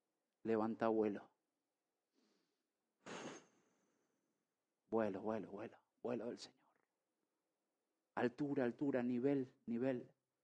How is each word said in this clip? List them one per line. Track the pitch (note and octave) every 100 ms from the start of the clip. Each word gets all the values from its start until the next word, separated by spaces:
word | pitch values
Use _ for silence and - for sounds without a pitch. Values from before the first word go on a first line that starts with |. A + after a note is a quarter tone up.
| _ _ _ _ A2
Levanta | A2 A2 A2 A2+
vuelo. | A2 G#2+ G2+ - _ _ _ _ _ _ _ _ _ _ _ _ _ _ _ _ _ - - - - - _ _ _ _ _ _ _ _ _ _ _ _ _ _
Vuelo, | A2+ G#2+ F#2+
vuelo, | G#2+ A2 F2+
vuelo, | G2 A2+ - _ _
vuelo | A2+ A#2+ A#2
del | G2+
Señor. | - - _ _ _ _ _ _ _ _ _ _ _ _ _ _ _ -
Altura, | A#2 - D3 C#3
altura, | B2 A#2 C#3+ B2+
nivel, | A#2+ B2 C3+ C#3+ C3 - -
nivel, | A#2 C3 B2 - _ _ _